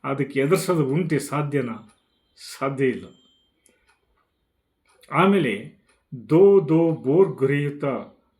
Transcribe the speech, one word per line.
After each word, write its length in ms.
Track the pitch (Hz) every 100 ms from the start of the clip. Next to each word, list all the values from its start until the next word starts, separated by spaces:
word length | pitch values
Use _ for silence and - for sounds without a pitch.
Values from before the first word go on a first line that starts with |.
ಅದಕ್ಕೆ 360 | 139 139 135 135
ಎದುರಿಸೋದು 460 | 139 185 - 170 131
ಉಂಟೆ? 340 | 151 165 147
ಸಾಧ್ಯನಾ? 760 | - 143 147 139 120 113 - _ _ _ _ _ - -
ಸಾಧ್ಯ 280 | 135 135 131
ಇಲ್ಲ. 200 | 101 87 - _ _ _ _ _ _ _ _ _ _ _ _ _ _ _ _ _ _ -
ಆಮೇಲೆ 720 | 147 190 196 135 101 147 - _ _ _ 131 107
ದೋ 400 | 156 196 196 151
ದೋ 220 | 160 165
ಬೋರ್ 380 | 139 127 160 190
ಗುರಿಯುತ್ತ 560 | - 135 143 143 143 139 117 - _ _